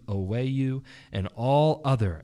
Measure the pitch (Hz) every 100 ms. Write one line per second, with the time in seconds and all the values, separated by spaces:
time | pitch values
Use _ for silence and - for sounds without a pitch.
0 | - 98 95 113 131 135 135 131 - -
1 | - 101 92 - 127 143 156 - 135 131
2 | 101 80